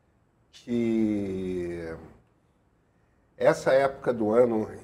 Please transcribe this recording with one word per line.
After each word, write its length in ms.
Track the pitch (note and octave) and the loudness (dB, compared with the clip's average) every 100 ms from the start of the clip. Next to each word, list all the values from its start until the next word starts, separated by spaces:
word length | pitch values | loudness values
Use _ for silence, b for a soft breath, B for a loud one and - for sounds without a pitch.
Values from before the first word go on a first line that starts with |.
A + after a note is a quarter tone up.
| _ _ _ _ _ | _ _ _ _ _
que 1400 | - - A#2+ A#2 A2+ G#2+ G#2 G2 F#2+ F#2 F2+ F2 E2+ E2 D#2+ E2 - _ _ _ _ _ _ _ _ _ _ _ - | -20 -6 -2 0 2 0 0 -4 -6 -6 -6 -6 -8 -10 -12 -16 -20 _ _ _ _ _ _ _ _ _ _ _ 0
essa 340 | B2 D#3+ D#3+ | 2 2 2
época 420 | C3+ C#3 - - | 4 2 -2 -4
do 160 | A#2 G#2+ | 0 2
ano 380 | A2+ B2 A2 G#2 - | 4 4 2 -4 -10